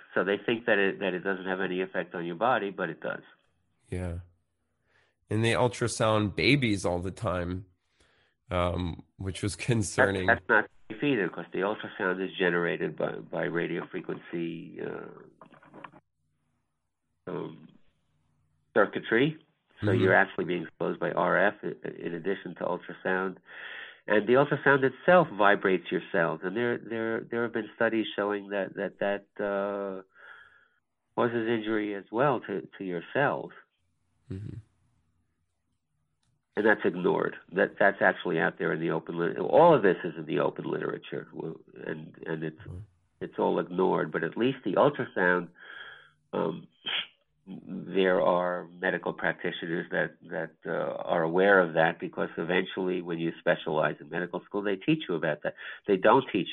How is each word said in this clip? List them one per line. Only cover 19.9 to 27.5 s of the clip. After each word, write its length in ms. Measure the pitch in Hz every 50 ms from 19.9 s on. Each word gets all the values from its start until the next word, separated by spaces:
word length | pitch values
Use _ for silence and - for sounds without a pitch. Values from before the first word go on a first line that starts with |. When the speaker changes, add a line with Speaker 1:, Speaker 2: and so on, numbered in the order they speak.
| 95 92 -
Speaker 1:
you're 120 | 95 92
actually 300 | 95 98 95 - - 92
being 180 | 80 87 87 82
exposed 360 | 80 - _ 87 87 87 85
by 100 | 90 80 -
R 260 | 85 87 90 87 85
F 160 | 92 104 101 - -
i-, 420 | - - - - - - 80 -
in 80 | 87 85
addition 400 | 85 80 92 98 - - 92 85
to 80 | - 95
ultrasound. 720 | - 87 85 - - 87 - - 95 92 92 95 95 92 - _ - - - - - - - - - - - _
And 200 | - 104 107 104
the 80 | 107 123
ultrasound 480 | 131 147 143 151 135 - 147 139 135 131
itself 440 | 135 131 - - - 180 185 160 - 110
vibrates 540 | 98 107 101 101 98 - 98 92 90 - -
your 120 | 92 90 85 - -
cells. 280 | 92 82 82 80 78 87
And 100 | 92 92
there, 220 | 113 120 120 120 -
there, 420 | 92 101 113 113 113 113 113 113 - -
there 120 | 117 117 117
have 120 | 117